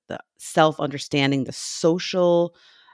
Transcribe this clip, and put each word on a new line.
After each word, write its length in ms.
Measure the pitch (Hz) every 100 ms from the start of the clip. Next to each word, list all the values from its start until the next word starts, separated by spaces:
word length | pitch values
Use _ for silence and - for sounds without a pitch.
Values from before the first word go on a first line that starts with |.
| -
the 120 | - - -
self-understanding, 1080 | - - 156 151 147 143 - 147 139 139
the 100 | 127
social 1000 | - - - 170 175 - 190 175 170 175 - _ _ _